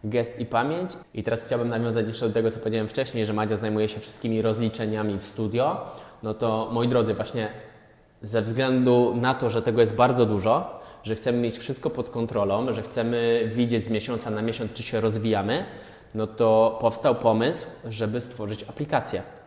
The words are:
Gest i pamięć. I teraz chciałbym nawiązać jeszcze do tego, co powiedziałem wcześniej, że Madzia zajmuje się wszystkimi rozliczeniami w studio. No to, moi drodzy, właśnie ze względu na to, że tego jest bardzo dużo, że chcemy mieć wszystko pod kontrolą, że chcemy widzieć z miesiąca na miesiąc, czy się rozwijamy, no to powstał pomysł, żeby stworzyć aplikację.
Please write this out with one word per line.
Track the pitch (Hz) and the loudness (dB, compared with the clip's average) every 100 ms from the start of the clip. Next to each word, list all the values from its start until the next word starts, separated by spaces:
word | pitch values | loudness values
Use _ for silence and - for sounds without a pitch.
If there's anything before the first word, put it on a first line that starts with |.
Gest | 107 120 117 - | -2 -2 -2 -6
i | 117 | -2
pamięć. | 110 131 165 180 - - | 0 0 -2 -4 -8 -12
I | - | -6
teraz | 107 113 - | -4 -4 -2
chciałbym | 120 117 | -2 0
nawiązać | 113 117 113 110 | 0 0 0 -2
jeszcze | 113 117 | -2 0
do | |
tego, | 110 113 | 2 0
co | 110 | 0
powiedziałem | 110 110 107 | -2 -2 -2
wcześniej, | - 131 120 107 | -2 -4 -2 -2
że | |
Madzia | 107 107 104 | 0 0 0
zajmuje | 110 107 107 | 0 0 0
się | 110 | -2
wszystkimi | - - 117 110 | -14 -8 -2 0
rozliczeniami | 110 107 113 - 110 107 107 98 | 2 2 -2 -2 -4 -2 -2 -2
w | - | -6
studio. | - 110 120 139 190 - - - - | -4 -2 0 0 -2 -8 -14 -18 -10
No | 110 | -8
to, | 107 117 110 110 | -2 0 0 0
moi | 117 120 | 0 2
drodzy, | 123 110 | 2 2
właśnie | 104 107 120 107 - - - - _ _ _ | 0 -4 -4 -6 -8 -18 -20 -20 _ _ _
ze | 104 113 | -2 -2
względu | 107 117 131 127 127 123 120 120 | 0 0 2 4 6 6 6 2
na | 123 | 0
to, | 131 123 | 2 0
że | 113 | 0
tego | 117 117 | 0 4
jest | 110 110 | 4 6
bardzo | 123 123 113 | 4 6 4
dużo, | 104 98 131 190 - - - | 4 4 2 0 -12 -16 -14
że | 107 110 | -6 -4
chcemy | 131 120 | 0 0
mieć | 120 113 | 0 -4
wszystko | - 131 156 | -8 -4 -4
pod | 143 117 | -4 -6
kontrolą, | 120 117 113 101 101 127 | -4 -2 0 2 2 0
że | 107 | -4
chcemy | 110 - 117 120 117 117 113 | -4 -4 0 2 2 2 2
widzieć | 113 120 113 104 | 0 2 2 0
z | |
miesiąca | 110 110 117 117 | -2 -2 -6 -4
na | 107 | -2
miesiąc, | 113 113 110 | -2 -4 -6
czy | - | -8
się | 110 113 | -4 0
rozwijamy, | 110 110 113 104 98 143 190 - - - - 107 | 0 0 0 0 2 -2 -4 -12 -18 -20 -12 -6
no | 107 | -6
to | - 113 110 113 113 | 2 6 8 6 4
powstał | 117 110 143 123 | 0 2 2 4
pomysł, | 117 110 123 170 - - 117 | 4 4 2 0 -8 -12 -10
żeby | 110 107 120 | -4 -2 -4
stworzyć | - - 104 107 | -6 -8 -8 -8
aplikację. | - - 147 139 - 92 - - | -10 -8 -2 -2 -2 -6 -8 -18